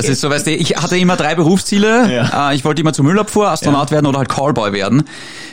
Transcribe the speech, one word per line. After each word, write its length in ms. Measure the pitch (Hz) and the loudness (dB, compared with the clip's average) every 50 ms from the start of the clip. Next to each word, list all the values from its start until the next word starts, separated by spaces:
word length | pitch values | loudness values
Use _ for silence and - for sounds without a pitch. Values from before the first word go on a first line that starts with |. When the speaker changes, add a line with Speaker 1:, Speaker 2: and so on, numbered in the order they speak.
| - | -2
Speaker 1:
Okay. 60 | - | -2
Speaker 2:
ist 100 | 135 - | -2 -2
so, 80 | - 143 | -2 -2
weißt 180 | 143 143 - | -2 -2 -2
du, 40 | 160 | -2
ich 240 | 156 - 165 - - | -2 -2 -2 -2 -2
hatte 200 | - 147 170 175 | -2 -2 -2 0
immer 180 | 180 180 180 180 | 2 2 2 2
drei 180 | 165 147 151 165 | 0 0 0 0
Berufsziele. 800 | 175 156 156 196 190 - - 208 202 208 220 226 247 151 131 127 | 2 2 2 2 2 0 0 0 2 2 4 4 4 2 2 2
Speaker 3:
Ja. 380 | 120 117 117 - 117 143 143 | 0 0 0 0 0 0 0
Speaker 2:
Äh, 40 | 143 | 0
ich 100 | 139 - | 0 0
wollte 160 | 156 147 160 | 0 0 0
immer 120 | 156 160 - | 0 0 0
zur 120 | - 135 | 2 2
Müllabfuhr, 420 | 147 185 214 208 - - 208 208 190 | 2 2 2 0 0 0 0 2 2
Astronaut 400 | 160 - - 151 143 139 143 131 | 0 -2 0 0 0 0 0 0
Speaker 3:
Ja. 60 | 156 | 0
Speaker 2:
werden 100 | 151 147 | 0 2
oder 140 | 143 135 139 | 0 0 0
halt 100 | 131 - | -2 -2
Callboy 440 | - 143 135 147 120 120 107 104 98 | -2 -2 0 0 0 0 0 -2 -2
werden. 300 | 101 95 104 117 147 147 - - - - - - - - - | -2 0 2 2 0 0 -2 -6 -16 -18 -18 -18 -18 -18 -14